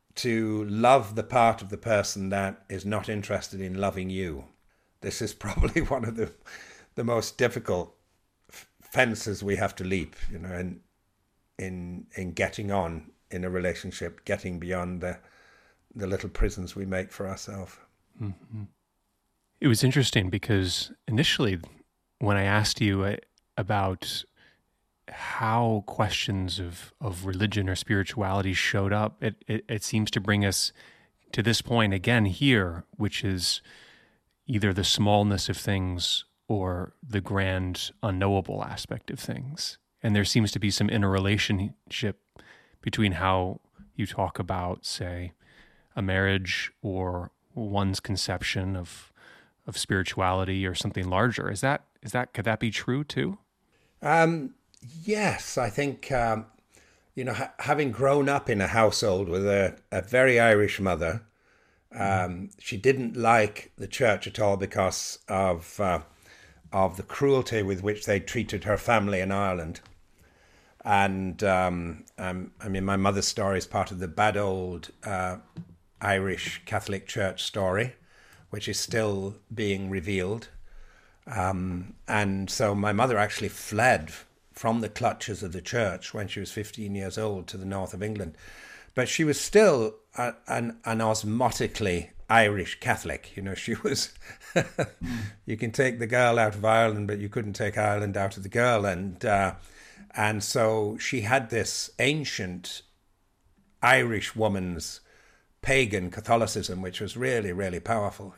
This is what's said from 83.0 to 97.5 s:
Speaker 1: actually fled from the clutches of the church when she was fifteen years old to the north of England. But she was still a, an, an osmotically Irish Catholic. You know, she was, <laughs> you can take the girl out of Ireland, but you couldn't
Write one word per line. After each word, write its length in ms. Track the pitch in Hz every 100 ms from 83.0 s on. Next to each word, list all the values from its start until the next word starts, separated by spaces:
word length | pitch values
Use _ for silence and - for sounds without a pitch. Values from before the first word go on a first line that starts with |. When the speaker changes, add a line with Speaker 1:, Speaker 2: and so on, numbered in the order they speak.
| 127 107
Speaker 1:
actually 300 | 104 - 98
fled 640 | - - 107 127 98 78 - - _ _
from 280 | - 117 117
the 80 | 104
clutches 540 | - 117 - - 95
of 100 | 98
the 80 | 87
church 540 | - 120 104 80 -
when 140 | 110 95
she 120 | 107
was 120 | 92
fifteen 420 | - 101 - 101
years 240 | 98 95 110
old 280 | 110 95 82
to 80 | 95
the 80 |
north 280 | 95 98 92
of 100 | 92
England. 340 | 107 107 82 - - - - - -
But 140 | - 123
she 160 | -
was 160 | 156 139
still 560 | - 208 208 135 110 - _ -
a, 180 | 120 - -
an, 320 | 120 117 113
an 140 | 117 113
osmotically 1120 | 110 107 107 117 120 - 113 - 101 87 - - -
Irish 480 | 113 104 101 85 -
Catholic. 560 | 123 95 85 71 - -
You 60 |
know, 120 | 95
she 200 | 95 -
was, 380 | 107 214 135 - - - - - 175 - -
<laughs> 640 | 117 - 127 117 101 - -
you 100 | 107
can 160 | 117
take 260 | 131 131 117
the 80 | 113
girl 320 | 123 123 117
out 160 | 110
of 100 | 101
Ireland, 440 | 110 113 113 104 101
but 100 | 104
you 100 | 101
couldn't 240 | 123 104